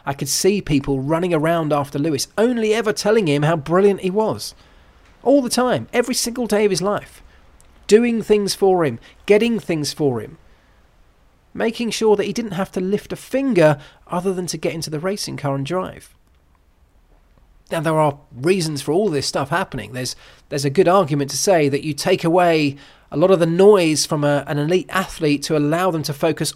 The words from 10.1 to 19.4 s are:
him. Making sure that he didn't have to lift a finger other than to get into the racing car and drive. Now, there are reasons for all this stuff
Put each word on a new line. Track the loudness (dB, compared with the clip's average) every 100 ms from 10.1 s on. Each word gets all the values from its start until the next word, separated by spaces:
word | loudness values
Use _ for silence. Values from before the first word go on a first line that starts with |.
| -2
him. | -6 -16 _ _ _ _ _ _ _ _ _ _ _
Making | -4 -4 -2 -6
sure | 0 2 2
that | 0
he |
didn't | -6 -6
have | -6 -6
to | -4
lift | -2 -4 -4
a | -14
finger | -6 -2 0 4 4 2 -6 -20 -8
other | -4 -4
than | -4 -6
to | -6
get | -6
into | -6 -8
the | -6
racing | -6 -6 -8 -6
car | -4 -4
and | -4
drive. | -6 -6 -12 -20 _ _ _ _ _ _ _ _ _ _ _ _ _ _ _ _
Now, | -4
there | 0 2
are | 2 0 -10
reasons | -4 0 0 0 -4
for | -2
all | 0 0
this | -2 -2
stuff | -4